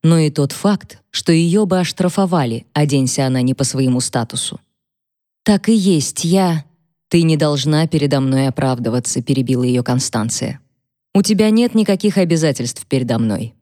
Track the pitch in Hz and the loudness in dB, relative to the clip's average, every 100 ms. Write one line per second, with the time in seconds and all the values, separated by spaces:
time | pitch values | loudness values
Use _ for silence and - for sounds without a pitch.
0 | 160 165 156 - 139 - 202 202 - - | 4 2 2 0 -4 -2 -2 -2 -6 -20
1 | _ - - 165 170 196 208 185 175 - | _ -6 0 2 2 2 2 0 -2 -2
2 | 180 185 190 170 123 117 - 147 147 139 | -2 0 0 0 -2 -4 -6 -2 0 2
3 | 131 - 131 131 127 131 135 131 131 123 | 0 0 0 0 0 0 -2 0 0 0
4 | - 123 113 - - - _ _ _ _ | -2 -4 -4 -6 -8 -12 _ _ _ _
5 | _ _ _ _ - 202 208 220 190 160 | _ _ _ _ 0 2 2 2 4 2
6 | - - 165 190 185 160 - _ _ _ | 0 -4 0 2 2 0 -6 _ _ _
7 | _ 175 165 156 151 143 139 151 160 156 | _ 2 2 2 0 0 0 0 0 0
8 | 143 139 131 135 135 123 131 123 117 123 | 0 0 0 0 0 -2 -2 -2 -2 -4
9 | - - 123 135 123 127 127 123 123 127 | -4 -6 -2 -2 0 0 0 0 0 -2
10 | - 113 110 - 131 135 _ _ _ _ | -2 -4 -4 -4 -8 -10 _ _ _ _
11 | _ 196 196 208 214 220 240 220 208 190 | _ 0 2 2 4 4 2 2 0 0
12 | 208 196 175 165 156 135 120 - - 135 | 0 0 0 2 0 -2 -6 -8 -4 -2
13 | 123 117 113 92 113 _ | 0 0 0 -2 -6 _